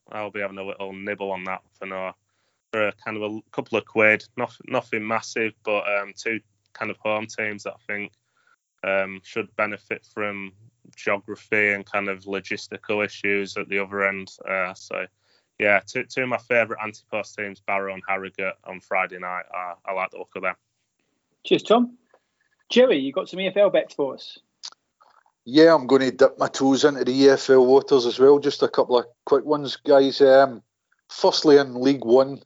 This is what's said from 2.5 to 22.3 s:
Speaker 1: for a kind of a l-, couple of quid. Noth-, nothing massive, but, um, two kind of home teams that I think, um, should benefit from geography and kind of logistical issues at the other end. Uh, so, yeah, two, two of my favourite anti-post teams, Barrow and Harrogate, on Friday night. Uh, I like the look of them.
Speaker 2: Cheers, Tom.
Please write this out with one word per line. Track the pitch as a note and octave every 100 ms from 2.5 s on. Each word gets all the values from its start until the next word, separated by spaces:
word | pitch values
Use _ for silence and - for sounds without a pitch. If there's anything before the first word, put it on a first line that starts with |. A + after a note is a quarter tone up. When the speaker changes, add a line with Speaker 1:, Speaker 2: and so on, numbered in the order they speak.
| _ _ A2
Speaker 1:
for | G#2
a |
kind | - - G#2+
of |
a | G#2+
l-, | A2 _
couple | - B2 A2
of | -
quid. | A2+ G#2+ G#2+ - -
Noth-, | A#2+ - -
nothing | B2+ - A2+ G#2+
massive, | A2+ - A#2+ A2 -
but, | G#2+ G#2 G2+
um, | G2+ G2+ F#2+
two | A#2 A2 _ _ _
kind | - A2
of | -
home | G#2+ G#2+ A2
teams | - G#2+ G2+
that | G2+
I | - -
think, | G2+ G2+ _ _ _ _ _ _ -
um, | F#2+ G2 F#2+ F#2+
should | - A#2 G2 -
benefit | G#2+ G2+ - G#2 _
from | - G#2 G2+ F#2+ G2 A2+ _ _ _
geography | G#2+ G2+ - G2+ - G#2+ G#2
and | G2+ F#2+
kind | G2+ G2
of | F#2+ G2
logistical | G2 F#2 G#2 - G2 - G#2
issues | G2+ - G2+ G2+ G2 G2+
at | F#2+
the | G2
other | F#2+ G2+ G2
end. | G2 F#2+ - -
Uh, | F#2+ F#2
so, | F#2 - F#2 F#2 _ _ _ _ -
yeah, | G#2 G2
two, | - B2+
two | - -
of | B2+
my | A2+
favourite | - A#2+ A2 A2
anti-post | G#2+ G#2+ - A2 G2+ -
teams, | G2+ F#2+
Barrow | - G2 G2
and | F#2+ -
Harrogate, | F#2+ F#2+ - F#2+ - -
on | F2+
Friday | - G2 F#2 F2+
night. | F2+ F2+ -
Uh, | F2+ F2+ F2 -
I |
like | F#2 F#2
the | F#2+
look | F2+ G2
of |
them. | F#2 F2 _ _ _ _ _ _ _ _ -
Speaker 2:
Cheers, | -
Tom. | - A3+ A#3+ - _ _ _